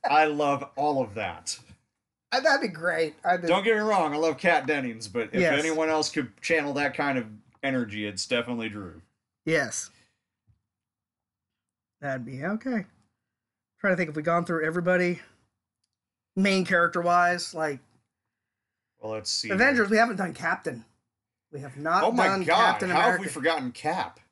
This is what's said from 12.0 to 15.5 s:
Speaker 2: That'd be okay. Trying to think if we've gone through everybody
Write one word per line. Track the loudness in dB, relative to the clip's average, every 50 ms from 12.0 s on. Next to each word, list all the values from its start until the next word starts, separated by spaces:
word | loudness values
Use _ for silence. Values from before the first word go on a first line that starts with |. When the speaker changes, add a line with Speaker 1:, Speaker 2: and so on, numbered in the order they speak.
Speaker 2:
That'd | -8 -8 -8 -8 -8
be | -10 -10 -8 -6
okay. | -6 -6 -6 -6 -4 -6 -6 -6 -8 _ _ _ _ _ _ _ _ _ _ _ _ _ _ _ _ _ _
Trying | 0 0 2
to |
think | 2 0 -4
if | -4
we've | -4 0
gone | 2 2 2 2
through | 0 -2 0 0
everybody | 0 -2 0 2 2 2 4 2 0 -2 -4 -8 -20 _ _ _ _